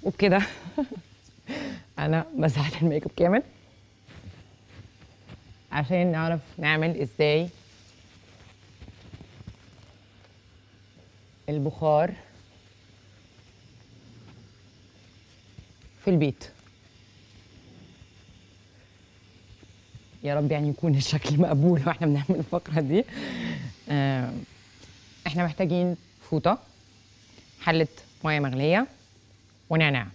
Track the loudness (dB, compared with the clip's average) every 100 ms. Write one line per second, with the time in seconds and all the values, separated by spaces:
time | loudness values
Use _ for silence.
0 | -4 2 4 4 2 -8 -10 -6 -6 -8
1 | -18 -20 -20 -20 -12 -10 -8 -12 -16 -6
2 | 0 0 -2 0 0 2 -2 0 0 0
3 | -4 0 4 4 0 -14 -20 -20 -20 _
4 | _ -20 -20 -20 -20 -20 -20 -20 -20 -20
5 | -20 -20 -20 -20 -20 -20 _ -6 0 2
6 | 2 0 0 -2 -6 -4 0 2 0 -2
7 | -6 0 2 2 0 -8 -20 -20 -20 -20
8 | -20 -20 -20 -20 -20 -20 -20 -20 -20 -20
9 | -20 -20 -20 -20 -20 -20 -20 -20 -20 -20
10 | -20 -20 -20 -20 -20 -20 -20 -20 -20 -20
11 | -20 -20 -20 -20 -8 -4 -4 -2 2 4
12 | 2 -2 -16 -20 -20 -20 -20 _ -20 -20
13 | -20 -20 -20 -20 -20 -20 -20 -20 -20 -20
14 | -20 -20 -20 -20 -20 -20 -20 -20 -20 -20
15 | -20 -20 -20 -20 -20 -20 -20 -20 -20 -8
16 | 0 2 2 -2 -14 -20 -20 -20 -20 -20
17 | -20 -20 -20 -20 -20 -20 -20 -20 -20 -20
18 | -20 -20 -20 -20 -20 -20 -20 -20 -20 -20
19 | -20 -20 _ -20 -20 -20 -20 -20 -20 -20
20 | -20 -12 -4 -2 0 0 -2 -2 2 2
21 | 2 -2 0 2 4 4 4 4 0 0
22 | 0 0 0 -2 -2 -4 -2 -2 2 0
23 | 0 -6 -10 -8 -8 -8 -10 -14 -4 0
24 | 0 0 -4 -6 -12 -20 -20 -20 -20 -20
25 | -20 -12 -6 -2 -2 0 0 2 0 -2
26 | -10 -20 -4 0 2 0 -4 -20 -20 -20
27 | -20 -20 -20 -20 -20 -6 0 2 2 -2
28 | -20 -8 -2 0 0 0 2 2 0 -8
29 | -20 -20 _ -20 _ _ _ 2 2 2
30 | -4